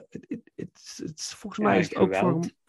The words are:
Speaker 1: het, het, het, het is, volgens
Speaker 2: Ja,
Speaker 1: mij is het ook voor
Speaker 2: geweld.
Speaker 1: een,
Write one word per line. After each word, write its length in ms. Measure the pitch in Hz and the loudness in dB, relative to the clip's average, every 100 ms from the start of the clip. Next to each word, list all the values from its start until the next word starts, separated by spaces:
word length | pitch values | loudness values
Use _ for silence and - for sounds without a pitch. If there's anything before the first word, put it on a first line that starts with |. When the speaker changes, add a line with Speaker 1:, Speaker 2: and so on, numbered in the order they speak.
| - | -6
Speaker 1:
het, 160 | - - | -16 -10
het, 240 | - - - | -10 -12 -16
het, 460 | - _ - - - | -16 _ -18 -12 -12
het 140 | 156 | -10
is, 140 | - | -12
volgens 280 | - 208 202 | -12 -10 0
Speaker 2:
Ja, 60 | 208 | 4
Speaker 1:
mij 100 | 190 | 4
is 100 | 165 | 2
het 80 | - | 2
ook 180 | 190 190 | 2 4
voor 120 | 185 | 2
Speaker 2:
geweld. 180 | 165 175 | 2 -2
Speaker 1:
een, 100 | - | -8